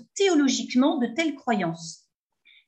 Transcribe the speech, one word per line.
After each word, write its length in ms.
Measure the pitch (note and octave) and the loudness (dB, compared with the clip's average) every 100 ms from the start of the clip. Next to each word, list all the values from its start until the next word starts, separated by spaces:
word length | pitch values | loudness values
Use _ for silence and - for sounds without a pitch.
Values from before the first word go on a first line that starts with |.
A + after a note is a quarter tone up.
| - - | -12 -2
théologiquement 840 | G4 D4+ C4+ A3+ - B3 C#4+ D#4 | 2 4 2 0 0 2 2 2
de 100 | A#3 | -2
telles 280 | - E4 - | -2 -4 -4
croyances. 760 | - G#3 E3+ E3 - - _ _ _ _ _ _ | -2 -2 -2 -6 -12 -16 _ _ _ _ _ _